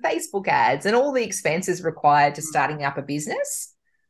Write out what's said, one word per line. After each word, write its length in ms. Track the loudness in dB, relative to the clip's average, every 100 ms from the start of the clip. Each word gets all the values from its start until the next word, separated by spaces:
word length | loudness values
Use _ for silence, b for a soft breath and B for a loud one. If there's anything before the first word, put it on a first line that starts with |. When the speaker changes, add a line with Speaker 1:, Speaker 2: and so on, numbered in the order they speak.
Speaker 1:
Facebook 440 | -2 -2 -4 -4 0
ads 360 | 2 2 2
and 100 | 2
all 180 | 2 2
the 120 | 0
expenses 580 | -2 -2 -2 0 -2 -2
required 520 | -2 2 4 6 4
to 80 | 2
Speaker 2:
Mm. 20 |
Speaker 1:
starting 380 | -4 -2 0 -2
up 140 | -4 -4
a 40 |
business? 720 | -6 -6 -4 -4 -4 -6 -10 _ _ _